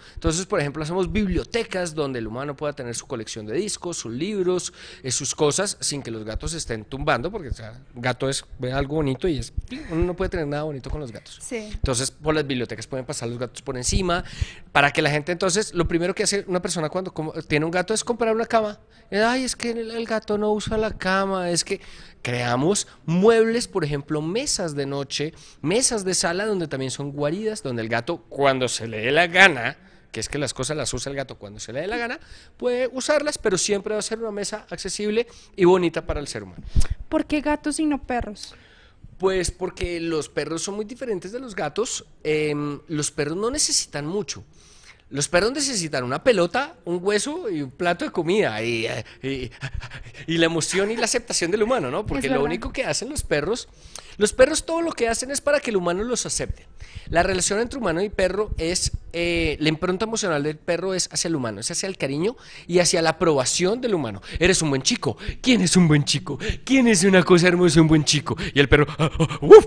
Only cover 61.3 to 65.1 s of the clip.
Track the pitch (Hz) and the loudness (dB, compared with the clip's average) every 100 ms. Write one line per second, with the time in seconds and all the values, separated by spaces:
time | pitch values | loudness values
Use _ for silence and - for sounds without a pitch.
61.3 | 156 117 101 117 170 190 180 139 143 202 | 0 -2 -4 -6 -4 -4 -4 -4 -2 -2
62.3 | - - - - 175 170 170 160 156 170 | -4 -14 -16 0 4 4 4 2 4 4
63.3 | 143 127 - 180 247 247 180 117 98 - | 4 2 2 2 0 0 0 -2 -6 -8
64.3 | - 180 180 160 135 - 240 139 | 2 4 4 2 0 0 0 -2